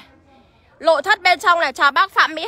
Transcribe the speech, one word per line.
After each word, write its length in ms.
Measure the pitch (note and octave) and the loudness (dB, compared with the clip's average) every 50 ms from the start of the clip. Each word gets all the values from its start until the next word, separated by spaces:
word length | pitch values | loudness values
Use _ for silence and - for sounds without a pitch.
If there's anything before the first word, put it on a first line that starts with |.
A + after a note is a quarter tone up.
| - - _ _ _ _ _ _ _ _ _ _ _ _ _ _ | -14 -20 _ _ _ _ _ _ _ _ _ _ _ _ _ _
Nội 220 | C4 D#4+ D#4+ C#4+ | -2 0 0 0
thất 200 | C#4+ F#4+ G#4+ G4 | 0 -2 -2 0
bên 180 | F4+ F#4 F4 - | 0 0 0 0
trong 200 | - F#4+ F4 E4+ | 2 0 0 0
này, 140 | E4 C#4 B3 | 0 -4 -2
chào 180 | - D#4 C#4+ | 0 0 0
bác 200 | C#4 E4 F#4+ F#4 | 2 0 -2 0
Phạm 240 | - - E4 C#4+ D#4 | 0 0 -2 -2 -2
Mỹ 100 | D#4 E4 | -6 -6